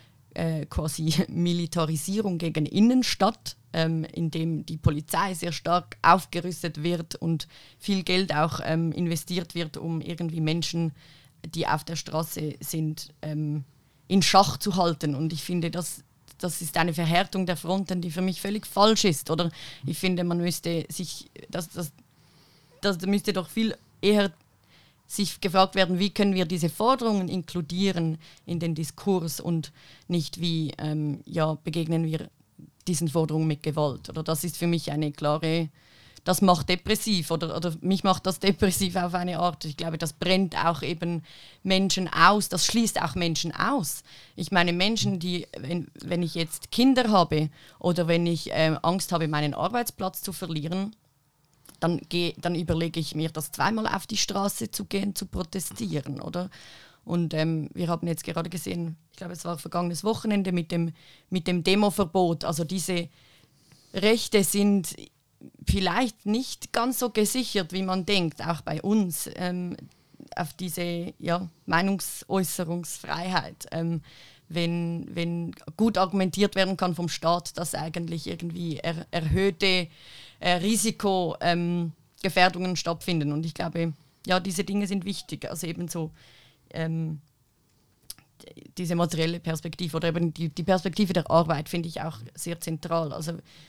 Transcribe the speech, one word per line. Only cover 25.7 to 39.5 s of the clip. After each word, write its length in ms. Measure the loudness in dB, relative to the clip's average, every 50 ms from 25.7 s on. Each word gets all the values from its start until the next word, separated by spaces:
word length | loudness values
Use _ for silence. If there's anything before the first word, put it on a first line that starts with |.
| 6
werden, 220 | 2 4 4 4 2
wie 140 | 0 0
können 240 | 2 2 2 4 4
wir 100 | 2 2
diese 240 | 0 0 0 0 0
Forderungen 600 | 0 2 4 4 4 4 4 2 2 2 2 0
inkludieren 880 | -2 -4 -4 -4 -4 -6 -4 -4 0 2 2 2 2 2 0 0 -2 -4 -8 -18 -20 -18 -8
in 140 | -6 -4 -2
den 160 | -2 -2 -2
Diskurs 640 | -2 -4 -8 -8 -4 0 2 2 2 2 -2 -6 -4
und 320 | -2 -2 0 0 -2 -4 -12 -20 -20 -20 -20 -16 _ -2
nicht 320 | 0 0 0 -2 -4 -4
wie, 320 | -2 0 0 0 -2 -2 -4 -4
ähm, 440 | -4 -4 -2 -2 -2 -2 -4 -6 -8
ja, 300 | -6 -2 0 0 0 0 -2 -4
begegnen 420 | -4 -4 -2 -2 0 0 0 0
wir 240 | 0 -2 -4 -6 -8 _ _ _ _ _ -20 -20 -20 _ _ -4 -2
diesen 200 | -2 0 0 0
Forderungen 400 | 2 2 0 2 2 0 2 0
mit 160 | 0 -2 -2
Gewalt, 460 | -4 0 0 0 0 -2 -4 -10 -10
oder? 120 | -8 -6
Das 220 | -2 -2 -2 -2 -2
ist 140 | -4 -4 -2
für 100 | 0 0
mich 240 | 0 0 -2 -2
eine 200 | -2 -2 -2 -2
klare, 580 | -4 -2 0 0 0 2 0 0 0 0 0 -2 -8 _ _ _ -20 -20 -20 -20 -20 -8 -2
das 160 | 0 2 4
macht 280 | 6 6 6 6 4 0
depressiv, 640 | 0 0 0 -2 -2 0 0 0 0 0 0 0
oder, 260 | -2 -2 -2 -2 -4 -2
oder 160 | -4 -4 -4 -2
mich 220 | 0 0 0 2 4
macht 240 | 2 2 2 0 -4
das 120 | -4 0
depressiv 580 | 2 2 2 4 4 2 2 2 0 0 0 0
auf 180 | -2 0 0
eine 240 | -2 -2 -2 -2 0
Art. 260 | 0 0